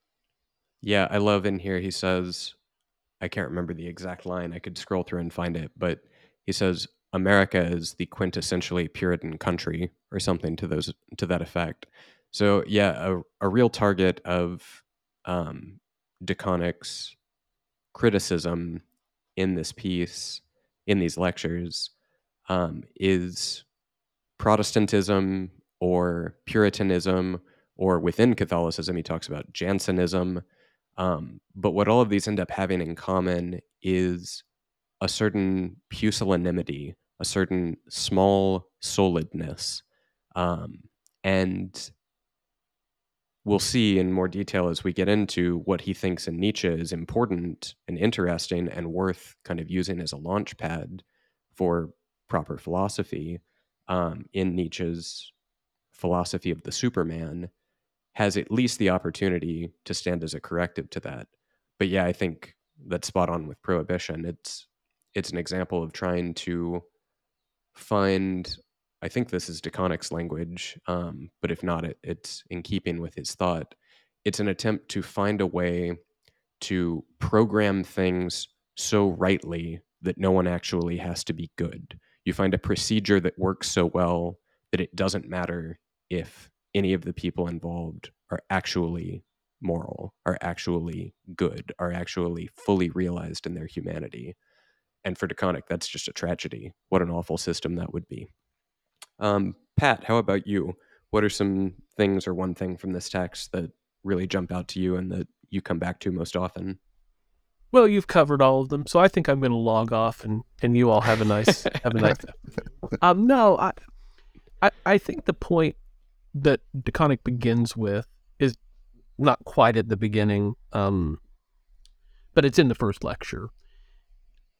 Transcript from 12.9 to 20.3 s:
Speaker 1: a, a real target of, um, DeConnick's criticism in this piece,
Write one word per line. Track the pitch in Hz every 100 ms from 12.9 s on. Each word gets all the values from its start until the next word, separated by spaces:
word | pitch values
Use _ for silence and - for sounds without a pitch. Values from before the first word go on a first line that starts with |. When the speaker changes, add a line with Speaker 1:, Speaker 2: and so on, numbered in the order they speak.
| 80 90
Speaker 1:
a, | 90 - _
a | 101
real | 107 120
target | - 104 95 92 87 -
of, | 87 87 87 - - _ _ _ _
um, | - 90 80 69 - 98 _ _ _ _ 90
DeConnick's | 92 101 90 87 - - - - - _ _ _ _ _ _ _
criticism | - 117 101 - 87 85 85 85 85 - _ _ _ _ -
in | 95 90
this | 80
piece, | - 92 87 87 - -